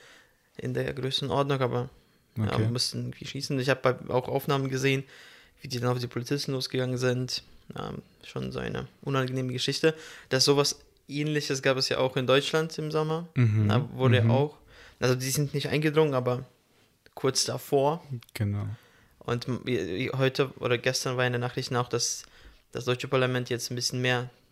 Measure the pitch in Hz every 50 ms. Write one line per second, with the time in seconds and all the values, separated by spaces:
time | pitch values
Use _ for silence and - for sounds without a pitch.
0 | - - - - _ _ _ _ _ _ _ - - 127 123 127 131 135 135 135
1 | 123 135 135 - 143 135 - 139 139 139 143 131 131 120 123 123 123 127 - _
2 | _ _ _ _ _ _ - 110 110 - 131 123 110 113 117 127 - - - 123
3 | 120 123 127 - 135 135 - 135 139 - 147 131 123 143 131 - - 131 123 -
4 | - - - 127 123 - 131 139 - - 139 139 135 131 131 131 135 139 135 135
5 | 135 - - - - - - - - _ _ _ - 135 127 120 123 123 123 123
6 | 120 117 - 156 131 - 143 143 - - 135 127 127 - - 131 127 127 127 123
7 | 127 127 123 127 127 123 - - - - - - _ - - - - - - -
8 | - _ _ _ - - - - - - 131 131 127 117 107 123 127 - - _
9 | - 143 139 131 131 127 127 131 127 127 123 127 - - 139 - - 160 156 -
10 | - - - - - - 131 131 127 143 143 143 143 143 - - - _ _ _
11 | _ - 135 143 151 151 151 147 143 - 139 135 135 139 131 131 127 - 131 -
12 | 131 131 - 135 127 123 131 143 143 - - 160 160 165 - - 156 156 156 156
13 | 156 156 160 165 170 170 - 135 120 110 107 107 107 104 117 123 120 117 123 123
14 | 131 127 120 123 110 113 120 135 143 156 - - - - - - - - - -
15 | 120 127 127 127 131 135 131 151 147 135 - 143 135 147 - 147 151 160 147 156
16 | 160 151 135 127 120 123 123 123 127 - _ _ _ _ _ _ _ _ _ _
17 | _ - - - - 135 135 - - - 123 123 - - 147 139 135 143 160 170
18 | - 143 131 117 - _ - - 110 104 101 101 101 104 107 - - _ _ _
19 | _ _ _ - - - 117 120 117 127 120 - - - 123 104 92 82 92 98
20 | 131 107 - 131 135 131 131 - 143 127 - - - 123 123 120 - 131 127 -
21 | - 135 127 123 127 123 123 120 123 127 - 135 127 - 131 120 123 - - 120
22 | - - - - - - - - - - - _ _ _ - - 123 120 123 120
23 | - 135 139 127 127 127 127 123 123 - 123 113 - - 123 123 123 - - 127
24 | 123 127 123 123 123 123 - _ _ _